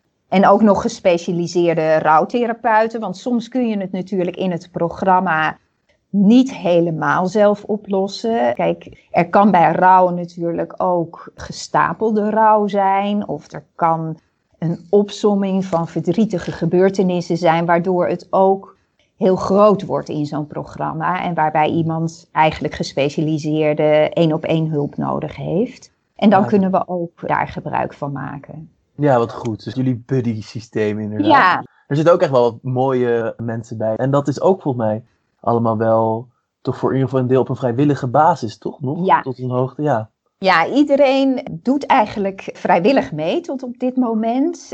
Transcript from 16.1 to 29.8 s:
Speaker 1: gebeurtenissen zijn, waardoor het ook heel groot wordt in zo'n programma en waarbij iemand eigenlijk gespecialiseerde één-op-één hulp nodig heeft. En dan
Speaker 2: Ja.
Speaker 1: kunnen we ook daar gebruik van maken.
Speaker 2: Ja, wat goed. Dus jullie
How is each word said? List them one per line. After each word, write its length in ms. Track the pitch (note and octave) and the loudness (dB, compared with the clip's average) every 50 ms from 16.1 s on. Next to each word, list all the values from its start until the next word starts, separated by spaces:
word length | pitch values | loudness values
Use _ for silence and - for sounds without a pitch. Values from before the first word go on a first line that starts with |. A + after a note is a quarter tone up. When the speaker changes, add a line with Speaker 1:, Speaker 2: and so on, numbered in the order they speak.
| E3+ E3+ - A3 - E3+ - - | 0 0 0 0 -2 -6 -6 -8
Speaker 1:
gebeurtenissen 840 | D3 - F3 E3 F3 F3+ F#3+ G3 G3 - F#3+ F#3 F3+ F3 E3+ - F3 | -6 -4 -2 0 2 2 2 2 2 0 0 0 -2 -2 -2 -4 -2
zijn, 300 | E3 F3 E3 D#3+ E3+ E3+ | 0 2 2 2 2 2
waardoor 420 | E3+ E3+ E3+ E3+ F#3+ F#3 F3 F3 - | 2 2 2 0 0 0 0 0 -2
het 180 | E3+ F3 - - | -4 -6 -6 -2
ook 460 | - F#3+ F#3+ F#3+ G3 G3 G3 - - _ _ _ _ _ _ _ _ | 0 2 2 2 2 0 -4 -12 -20 _ _ _ _ _ _ _ _
heel 200 | - - F#3 F#3 | -2 0 0 0
groot 480 | F3+ - - F#3+ G3+ G#3 G#3+ G3 F#3+ D3 | 0 0 0 4 4 6 4 4 2 -2
wordt 240 | C#3+ C#3 C#3+ - - | -4 -6 -6 -6 -6
in 180 | - D3+ D3 | -6 -6 -4
zo'n 200 | D3 D3+ D#3 D3+ | -4 -6 -6 -8
programma 760 | D3 D3+ D3+ D3+ - - - D3+ D3+ C#3+ D#3+ D#3 D#3+ F3+ F#3 | -8 -10 -12 -12 -12 -10 -8 -8 -6 -6 -4 -4 -4 -4 -4
en 120 | - F3+ F3 | -4 -4 -2
waarbij 340 | D#3+ D#3 D#3 D#3 D#3 D#3 - | -2 -2 0 0 0 0 0
iemand 600 | - E3 D#3 E3 E3 D#3+ E3 E3 E3 - - _ | 0 0 -2 -2 -2 -4 -4 -6 -6 -10 -18 _
eigenlijk 420 | - D#3 D#3+ D#3 - - D#3 C#3 - | 0 0 2 2 0 -2 -6 -6 -6
gespecialiseerde 1400 | - F3 - - C#3+ C3+ D3 D3 - D#3 D3+ D#3+ D3 D3+ D3+ D3+ D#3 D#3 D3+ D3+ D#3+ D#3 D3+ D3+ D3+ D3+ D3+ | -8 -8 -6 -2 -2 -2 -2 -2 -2 -2 -2 -2 -2 -2 -2 -2 0 0 0 0 2 2 2 4 4 2 2
één-op-één 540 | - E3 E3+ D#3 D3+ D#3 - - D#3 D#3+ D#3+ D#3 | 2 2 2 2 0 -2 -2 -2 -2 0 -2 -2
hulp 280 | D#3+ D3 C#3+ C#3+ - | -2 -4 -4 -4 -6
nodig 400 | - C#3+ C3+ C3+ C#3+ D3+ D3+ - | -6 -6 -4 -4 -6 -6 -8 -10
heeft. 560 | - C#3 D3+ D#3 F#3 B3 C4 - - - - _ _ _ _ _ | -10 -6 -4 -2 -2 -2 -4 -6 -12 -20 -20 _ _ _ _ _
En 140 | - G3 G3+ | 0 4 4
dan 100 | F#3+ F#3+ | 4 4
Speaker 2:
Ja. 40 | - | 4
Speaker 1:
kunnen 240 | - A3 G3 F#3+ F#3+ | 2 2 2 2 2
we 180 | F#3+ F3 - - | 0 -2 -2 -4
ook 400 | F3+ F3+ E3+ E3+ _ - - - | -6 -6 -8 -8 _ -10 -6 -4
daar 200 | D3 - - C#3+ | -2 -2 -2 -4
gebruik 460 | - - - E3+ - B2 B2+ C3 - | -8 -10 -8 -6 -4 -4 -4 -6 -6
van 180 | - D3 C#3 | -8 -8 -8
maken. 580 | C#3 C3+ - C3+ - - C3+ - - D#3 D#3+ - _ _ _ _ _ | -8 -8 -8 -10 -10 -12 -14 -16 -18 -18 -18 -20 _ _ _ _ _
Speaker 2:
Ja, 240 | - C#3+ C#3+ C3 A#2+ | -2 2 2 4 2
wat 140 | A#2 A2+ | 2 0
goed. 320 | - - - A#2+ G#2+ - - | -4 -8 -8 -8 -8 -8 -8
Dus 100 | A2+ G#2 | -8 -4
jullie 280 | C3 | -2